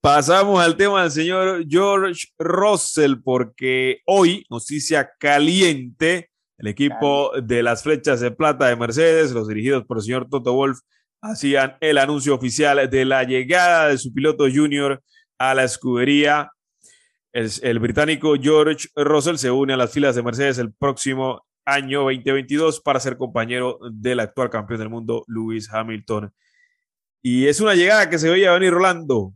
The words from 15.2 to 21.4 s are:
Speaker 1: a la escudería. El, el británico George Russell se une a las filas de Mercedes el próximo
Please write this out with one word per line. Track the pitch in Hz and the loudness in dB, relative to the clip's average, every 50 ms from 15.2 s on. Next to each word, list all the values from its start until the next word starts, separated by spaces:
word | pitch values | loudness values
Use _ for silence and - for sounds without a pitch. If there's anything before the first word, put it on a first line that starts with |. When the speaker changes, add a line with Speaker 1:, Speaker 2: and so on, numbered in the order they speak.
| _ _ _ _ | _ _ _ _
Speaker 1:
a | 127 131 131 | -2 0 2
la | 135 131 | 0 0
escudería. | 123 - - - 131 123 120 123 135 143 143 147 147 147 147 143 147 _ _ _ _ _ _ _ _ _ _ _ _ _ _ _ _ _ | -2 -4 -6 -4 -2 0 0 2 2 2 2 4 2 2 0 -2 -6 _ _ _ _ _ _ _ _ _ _ _ _ _ _ _ _ _
El, | 123 113 113 101 - - | -6 -6 -6 -6 -6 -4
el | 127 117 117 | -2 -2 0
británico | 110 117 113 147 147 151 160 143 - 156 147 139 | -2 -2 0 0 0 0 -2 -2 0 0 0 2
George | 127 147 156 156 151 151 156 143 - - _ | 2 4 4 4 4 4 0 -4 -8 -12 _
Russell | 151 143 147 151 151 139 165 175 | -2 0 2 2 2 2 0 -4
se | 143 123 127 123 | -2 -2 -2 0
une | 135 139 135 135 | 0 0 0 0
a | |
las | 127 123 117 - | 0 -2 -2 0
filas | 147 143 139 123 | 0 0 0 0
de | 123 120 | 0 -4
Mercedes | 120 113 117 139 139 135 123 | -4 -4 -2 -2 -2 0 -2
el | 123 110 107 | -4 -8 -6
próximo | _ - 139 139 - - 135 131 131 135 131 123 - | _ -4 -4 -4 -4 -6 -6 -4 -4 -4 -6 -6 -8